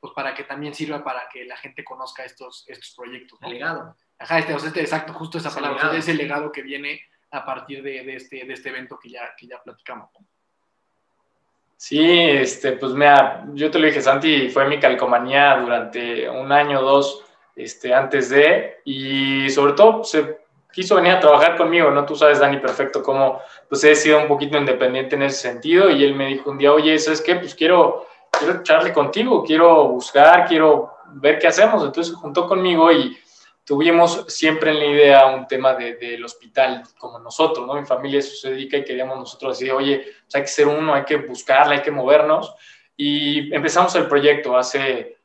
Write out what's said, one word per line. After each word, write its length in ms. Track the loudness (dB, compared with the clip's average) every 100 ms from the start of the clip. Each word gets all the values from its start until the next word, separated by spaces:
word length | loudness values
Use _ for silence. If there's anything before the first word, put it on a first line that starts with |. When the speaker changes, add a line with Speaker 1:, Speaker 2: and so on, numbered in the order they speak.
Speaker 1:
pues 140 | -16
para 180 | -12 -12
que 120 | -12
también 280 | -16 -14 -14
sirva 320 | -12 -12 -10
para 200 | -10 -12 -14
que 140 | -20
la 140 | -20 -20
gente 260 | -20 -20
conozca 400 | -20 -18 -18 -18
estos, 400 | -20 _ -20 -20 _
estos 280 | -20 -20 _
proyectos, 420 | -20 -20 _ _
¿no? 60 | -18
Speaker 2:
El 40 |
legado. 420 | -12 -12 -12 -16 _ _ _
Speaker 1:
Ajá, 200 | -6 -6
este, 160 | -4
o 40 | -8
sea, 100 | -8
este, 120 | -8
exacto, 320 | -6 -8 -10
justo 240 | -16 -14 -12
esa 140 | -12
Speaker 2:
Ese 60 | -10
Speaker 1:
palabra, 160 | -10 -4
o 40 |
sea, 80 | -4
Speaker 2:
legado. 80 | -4
Speaker 1:
ese 160 | -4
legado 360 | -6 -4 -8 -8
que 100 | -12
viene 400 | -14 -14 -12 -14 _ _ _
a 120 | -14
partir 380 | -12 -14 -14 -16
de, 200 | -14 -14
de 140 | -16 -18
este, 300 | -18 -20 -16
de 60 |
este 160 | -16 -14
evento 280 | -16 -18 -20
que 120 | -20
ya, 240 | -20 -20 -20
que 100 | _
ya 160 | -20
platicamos, 460 | -20 -20 -20 -20 -20 _
¿no? 80 | _ _ _ _ _ _ _ _ _ _ _ _ _ _ _ _
Speaker 3:
Sí, 240 | -8 -2
este, 720 | 2 2 2 0 -2 -4 -6
pues 200 | -6 -6
mira, 520 | 0 4 6 4 -2 -14
yo 180 | -6 -4
te 80 | 0
lo 80 | 0
dije, 140 | 0
Santi, 480 | 0 0 2 0 0
fue 180 | 0 0
mi 100 | 2
calcomanía 760 | 0 0 0 -2 0 2 4 2
durante 720 | 0 -4 -6 -10 -8 -8 -8
un 200 | -8 0
año 300 | 0 0 -2
o 20 |
dos, 400 | 2 2 0 -8 -20 _ _ -18
este, 360 | -18 -14 -2
antes 380 | 0 0 -4 0
de, 480 | 4 4 2 -2 -14
y 680 | -12 -10 -6 -4 -2 -2 -2
sobre 240 | 0 0
todo, 280 | 4 4 4
se 360 | -2 -4 -4 -8 _ _ _
quiso 240 | -12 0 2
venir 160 | 4
a 80 | 4
trabajar 360 | 4 4 4 2
conmigo, 340 | 0 2 2
¿no? 160 | 0 -4
Tú 100 | 2
sabes, 220 | 2 4
Dani, 180 | 2 0
perfecto 440 | -4 -4 -4 -4
cómo, 380 | -4 0 0 -2 -14 -20 _
pues, 160 | 2
he 100 | 4
sido 240 | 4 4 2
un 100 | 2
poquito 280 | -2 -2 -2
independiente 600 | -2 0 -2 -2 -4 -4
en 60 |
ese 140 | -4 -4 -8
sentido, 400 | -8 0 4 4
y 140 | 4
él 100 | 2
me 120 | 2 -4
dijo 220 | -6 -8
un 80 | 0
día, 140 | 4
Oye, 260 | 4 4 0
¿sabes 220 | 0 -4
qué? 140 | -2 -4
Pues 180 | -4
quiero, 520 | -2 2 4 4 0 -12 -20 _ -4
quiero 180 | -2 -4
charlar 300 | 2 2 2
contigo, 500 | -2 -2 -2 0 0
quiero 440 | 0 4 6 6 4
buscar, 580 | 0 -2 6 8 8 4
quiero 460 | 2 4 4 0 -12 -20
ver 240 | -2 0 2
qué 100 | 2
hacemos. 340 | 4 2 2
Entonces 300 | -2 -4 -6
se 60 | -8
juntó 260 | -6 -4 -2
conmigo 440 | 0 0 4 4
y 240 | 4 2 -8 _ _ _ _
tuvimos 600 | -6 0 2 4 2 0 -10
siempre 420 | -4 -2 0 -2
en 80 | 0
la 80 | 0
idea 400 | 4 8 8 6
un 200 | 2 -6
tema 280 | -2 -2
de, 200 | -2 -6 -10
del 280 | -12 -12
hospital 580 | -14 -18 _ -2 -2 -2 -14 _
como 200 | -20 -18
nosotros, 480 | -18 -4 -2 -2 -6
¿no? 80 |
Mi 100 | -8 -4
familia 320 | -6 -2 -4
eso 180 | -4 -10
se 140 | -10
dedica 260 | -10 -6 -6
y 80 |
queríamos 340 | -6 -8 -8 -10
nosotros 380 | -14 -12 -10 -8
así, 140 | -4
"Oye, 320 | -2 -2 -2 -4 -20
pues 120 | _
hay 80 | -8
que 60 | -6
ser 200 | 0 0
uno, 260 | 2 -2
hay 100 | -2
que 120 | -2 -6
buscarla, 580 | -6 -14 0 4 4
hay 80 | 2
que 80 | -2
movernos". 640 | -4 2 4 4 0 -2 -18 _ _ _ _
Y 580 | -4 -2 -2 -4 -4
empezamos 400 | -4 -2 0 0 0
el 100 | 0
proyecto 500 | 2 2 2 0 0
hace 600 | 0 -4 -4 -6 -8 -18